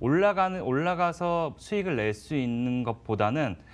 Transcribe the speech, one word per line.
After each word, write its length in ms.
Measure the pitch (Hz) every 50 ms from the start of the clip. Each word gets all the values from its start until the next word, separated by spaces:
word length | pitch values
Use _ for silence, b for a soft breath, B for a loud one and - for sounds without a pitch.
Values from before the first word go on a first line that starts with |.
올라가는, 600 | 113 120 143 175 196 202 202 185 185 185 185 185
올라가서 920 | 104 123 127 135 160 175 180 175 180 170 160 - 175 175 170 170 165 151 123 -
수익을 380 | - - 208 208 190 185 156
낼 160 | 120 107 107 107
수 220 | - - - 156
있는 480 | 147 127 120 120 117 123 123 123 123 123
것보다는 760 | 117 113 - - - 110 98 107 104 120 156 151 120 92 B B B